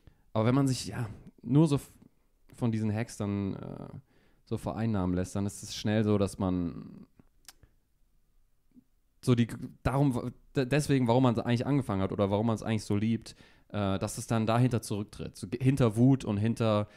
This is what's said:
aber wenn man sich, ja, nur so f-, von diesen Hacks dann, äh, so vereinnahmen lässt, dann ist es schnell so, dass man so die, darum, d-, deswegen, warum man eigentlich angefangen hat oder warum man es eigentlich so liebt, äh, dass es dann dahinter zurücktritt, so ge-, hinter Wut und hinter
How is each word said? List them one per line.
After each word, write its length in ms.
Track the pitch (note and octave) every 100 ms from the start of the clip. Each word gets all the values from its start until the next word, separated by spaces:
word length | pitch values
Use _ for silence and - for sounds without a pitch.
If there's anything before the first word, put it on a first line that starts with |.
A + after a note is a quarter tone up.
| _ _ _
aber 120 | A2 A2
wenn 100 | C3+
man 120 | C#3
sich, 200 | B2+ -
ja, 200 | A#2 A2+ - - -
nur 260 | A#2+ C#3 D#3+
so 80 | C#3
f-, 160 | - - - _ _ _ _
von 180 | - A#2+
diesen 220 | A2 A2
Hacks 240 | G#2 A#2 -
dann, 380 | G#2 G2+ G2 -
äh, 320 | G1+ G1+ G1+ - - _ _ _ -
so 120 | A2
vereinnahmen 560 | G2+ D#2 A2+ G#2 F2+ F2+
lässt, 200 | F#2 G2+
dann 100 | G2+
ist 160 | -
es 140 | A2 -
schnell 280 | G#2+ A2 G#2+
so, 120 | G#2
dass 220 | G2 -
man 680 | F#2+ F2+ E2+ B1+ - - - _ _ _ - - - _ _ _ _ _ _ _ _ _ _ _ _ _ _ _
so 140 | - A#2+
die, 120 | A2+ - C3 -
darum, 480 | - C3+ C#3+ A#2+ B2 - _ -
d-, 100 | B2+
deswegen, 420 | C#3 C#3+ C3+ A#2+
warum 160 | B2
man 140 | B2+ A#2
eigentlich 260 | A#2+ A#2 B2
angefangen 360 | C#3 A#2 F#2+
hat 100 | F#2+
oder 180 | F#2+ G2
warum 160 | G2+ A#2
man 80 | G#2+
es 80 |
eigentlich 220 | G2+ A2 -
so 100 | G#2
liebt, 400 | A2 A2+ - - - _ _
äh, 300 | G#2 G2+ F#2+
dass 180 | G#2+ -
es 100 | -
dann 180 | A2+ A2
dahinter 360 | A#2 B2+ A#2
zurücktritt, 540 | - G2+ G#2 - D2 -
so 120 | F#2+
ge-, 140 | A#2+
hinter 360 | C3 C3+ A#2+ G#2+
Wut 260 | B2+ -
und 140 | - G2+
hinter 500 | A2+ A2 A2+ G#2 G#2